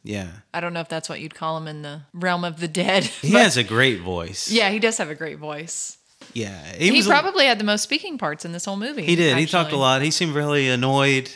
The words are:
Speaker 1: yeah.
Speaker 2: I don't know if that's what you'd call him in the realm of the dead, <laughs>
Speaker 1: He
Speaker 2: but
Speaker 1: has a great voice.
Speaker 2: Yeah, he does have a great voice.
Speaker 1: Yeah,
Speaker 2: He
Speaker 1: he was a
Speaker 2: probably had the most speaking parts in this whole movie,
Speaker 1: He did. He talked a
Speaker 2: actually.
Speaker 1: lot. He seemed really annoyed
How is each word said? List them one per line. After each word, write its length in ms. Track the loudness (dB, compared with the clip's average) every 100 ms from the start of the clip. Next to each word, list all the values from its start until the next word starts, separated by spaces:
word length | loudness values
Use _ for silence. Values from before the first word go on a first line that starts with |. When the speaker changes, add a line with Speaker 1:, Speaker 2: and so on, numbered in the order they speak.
Speaker 1:
yeah. 240 | -10 -10 -10 -16 _
Speaker 2:
I 80 | -8
don't 100 | -6
know 60 | -8
if 80 | -8
that's 220 | -8 -8
what 100 | -12
you'd 160 | -12 -8
call 220 | -6 -6
him 100 | -8
in 140 | -12
the 200 | -12 -14 -16
realm 320 | -6 -2 -2 -4
of 140 | -6
the 60 | -6
dead, 340 | -2 2 2
<laughs> 180 | 0 -4
Speaker 1:
He 120 | 4
Speaker 2:
but 80 | 6
Speaker 1:
has 160 | 6 4
a 60 |
great 360 | 2 4 4 2
voice. 500 | -4 -6 -6 -8 -2
Speaker 2:
Yeah, 200 | 2 2
he 100 | 2
does 180 | 0 0
have 100 | -6
a 60 | -8
great 220 | -10 -10
voice. 600 | -10 -10 -10 -10 -12 -14 _ _ -12
Speaker 1:
Yeah, 300 | -8 -8 -10 -14 0
Speaker 2:
He 140 | 4
Speaker 1:
he 60 | 4
was 80 | 6
a 40 |
Speaker 2:
probably 360 | 4 2 4 4
had 140 | 4
the 60 | 0
most 160 | 0
speaking 340 | -2 -4 -6 -6
parts 280 | -6 -6 -10
in 80 |
this 100 | -8 -6
whole 120 | -6
movie, 260 | -8 -6
Speaker 1:
He 120 | 0 2
did. 200 | 4 2
He 80 | 2
talked 80 |
a 140 | 0 0
Speaker 2:
actually. 120 | 2
Speaker 1:
lot. 220 | 4 4
He 100 | 2
seemed 220 | 0 0
really 360 | 0 0 2 2
annoyed 600 | 2 2 4 4 2 -2